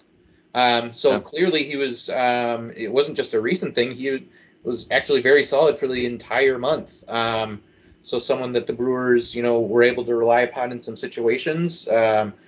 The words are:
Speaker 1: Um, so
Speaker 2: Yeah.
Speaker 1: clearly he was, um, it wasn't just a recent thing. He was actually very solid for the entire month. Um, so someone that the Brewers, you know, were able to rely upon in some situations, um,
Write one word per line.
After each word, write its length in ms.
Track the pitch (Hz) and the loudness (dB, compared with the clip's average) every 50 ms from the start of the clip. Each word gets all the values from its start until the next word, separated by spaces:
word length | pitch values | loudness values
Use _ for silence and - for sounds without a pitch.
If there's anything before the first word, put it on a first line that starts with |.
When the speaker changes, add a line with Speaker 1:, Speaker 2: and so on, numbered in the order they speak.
| _ _ _ _ _ _ _ _ _ _ - | _ _ _ _ _ _ _ _ _ _ 0
Speaker 1:
Um, 380 | 123 123 120 120 117 117 117 | 2 2 4 2 2 0 -4
so 200 | 117 - - 139 | -4 0 2 2
Speaker 2:
Yeah. 80 | 113 101 | 2 2
Speaker 1:
clearly 440 | 95 - - 160 180 180 160 151 139 | -2 -6 -4 -2 0 2 2 0 -2
he 140 | 147 143 | -2 -4
was, 320 | 139 139 127 117 - - - | -4 -4 -4 -4 -6 -8 -4
um, 640 | - 127 123 123 123 123 120 120 117 113 117 117 - | -2 0 2 2 2 0 0 -2 -4 -4 -6 -10 -10
it 160 | - 113 98 | -8 -6 0
wasn't 240 | 113 139 147 156 151 | 0 0 0 0 -2
just 180 | 143 123 - 117 | -4 -4 -2 -2
a 60 | 110 | -2
recent 360 | 107 131 175 180 143 - - | 0 0 -2 -2 -4 -2 -2
thing. 160 | 127 120 127 | -2 -2 -2
He 360 | 123 120 135 139 135 131 - - _ - - _ _ _ - | -4 -6 -6 -4 -4 -6 -8 -14 _ -20 -20 _ _ _ -8
was 240 | 123 123 113 - - | -6 -6 -6 -4 -2
actually 300 | 120 135 - - 139 123 | -2 -2 0 2 0 2
very 220 | 120 131 143 143 139 | 4 6 6 6 4
solid 360 | - 139 139 160 147 - - | 2 2 4 4 4 2 0
for 80 | 139 | -2
the 180 | 131 127 123 123 | -4 -2 -2 -2
entire 540 | 120 120 113 - - 113 127 139 135 131 123 | -4 -4 -8 -6 -4 0 2 2 2 2 2
month. 500 | 123 143 160 120 101 - - - - - | 0 -2 -2 -2 -4 -10 -18 -20 -10 -6
Um, 520 | 113 113 113 117 113 110 110 107 104 101 - _ _ _ _ _ - _ _ | -4 -2 -2 0 -2 -2 -4 -4 -6 -12 -16 _ _ _ _ _ -20 _ _
so 160 | - 131 120 | -6 -6 -2
someone 320 | - - 131 131 127 127 123 | -2 -2 -2 -2 -2 -2 -2
that 140 | 120 - | -2 -2
the 60 | - 123 | -2 -4
Brewers, 600 | 120 123 131 127 127 127 123 120 120 117 - - | -2 -2 -2 0 0 2 4 4 4 2 0 -4
you 80 | 120 | -2
know, 200 | 120 120 117 117 | 0 0 2 2
were 220 | 113 101 110 120 120 | 0 2 4 4 4
able 200 | 123 123 123 117 | 4 4 0 -2
to 100 | 120 120 | -2 0
rely 280 | 117 117 117 117 123 | 2 4 4 4 4
upon 320 | 123 120 - 135 123 123 123 | 4 0 -2 -4 -6 -6 -6
in 80 | 120 | -8
some 160 | - 120 113 | -10 -12 -10
situations, 880 | - 131 123 - 123 117 113 120 - - 165 156 165 175 170 160 - - | -10 -10 -8 -6 -2 0 0 0 0 -2 -4 -2 -2 -2 -2 -4 -4 -2
um, 460 | - 113 113 113 110 107 107 107 104 - - _ | 0 2 2 4 4 4 2 0 -2 -6 -14 _